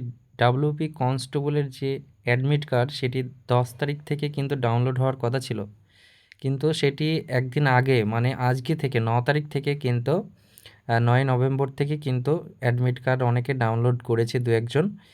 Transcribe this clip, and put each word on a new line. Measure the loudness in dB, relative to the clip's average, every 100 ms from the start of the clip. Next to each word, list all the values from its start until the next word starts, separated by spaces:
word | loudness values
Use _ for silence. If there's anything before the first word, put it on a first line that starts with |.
| -4 -12 _ 0
ডাব্লিউপি | 2 4 0 -2 -6
কনস্টেবলের | -2 -2 -2 -2 -4 -2 -2 -2
যে | -4 -6 -6 -10 _
অ্যাডমিট | -2 0 2 0 0
কার্ড, | 0 0
সেটি | -2 -4 -2 -6 -8 0
দশ | 0 0 -4
তারিখ | -4 -4
থেকে | -6 -4 -4
কিন্তু | -4 -2 0
ডাউনলোড | 0 2 2 2
হওয়ার | 0 0
কথা | -2 -2
ছিল, | -4 -6 -8 -12 _ _ -20 _ _ -8
কিন্তু | -4 0 0
সেটি | 2 0 0 -2 -2 -2
একদিন | -2 -2 0 4
আগে, | 4 4 2
মানে | 2 0 0
আজকে | 0 0 0 -2 -2
থেকে, | -2 0
ন | 0 0
তারিখ | 2 0 0
থেকে | -4 -4 -2
কিন্তু, | 0 0 0 -2
আহ, | -2 -14 _ -20 -20 -14 -2 2
নয় | 4 4
নভেম্বর | 4 2 2 0 -2
থেকে | -2 -2 -2
কিন্তু | -2 -2 0 -2 -4 -4
অ্যাডমিট | 0 2 0 0
কার্ড | 0 2
অনেকে | 2 2 0
ডাউনলোড | 0 0 2 2 0
করেছে | 0 0 2 0
দু | 2
একজন, | 2 2 0 0 -2 -18